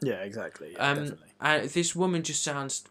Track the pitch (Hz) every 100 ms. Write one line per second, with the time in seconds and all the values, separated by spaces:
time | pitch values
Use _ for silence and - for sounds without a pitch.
0 | 135 95 101 107 87 - 76 - 135 147
1 | 147 - - - 147 151 127 170 170 170
2 | 185 170 160 147 - 143 135 - -